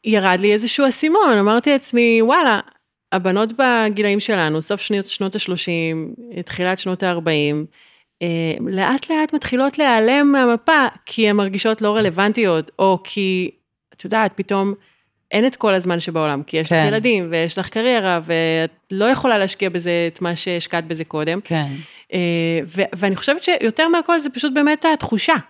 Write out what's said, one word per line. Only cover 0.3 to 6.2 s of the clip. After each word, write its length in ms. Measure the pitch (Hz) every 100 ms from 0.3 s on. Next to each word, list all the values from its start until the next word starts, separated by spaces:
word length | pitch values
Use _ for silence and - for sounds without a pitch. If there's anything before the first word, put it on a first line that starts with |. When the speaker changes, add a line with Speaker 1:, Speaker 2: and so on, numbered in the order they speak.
| 180
Speaker 1:
לי 120 | 202
איזשהו 340 | 208 226 - 277
אסימון, 480 | - 311 370 359 220
אמרתי 300 | 202 226 294
לעצמי, 500 | 277 - 240 233 226
"וואלה, 380 | 226 311 294 208 - _ _ _ _
הבנות 380 | 185 185 185 220 226
בגילאים 640 | 262 233 220 202 208 202
שלנו, 420 | - 202 156 156
סוף 200 | 156 202
שניות, 260 | - 202 196
שנות 260 | - 196 208
השלושים, 760 | - 180 - 170 165 160 156 -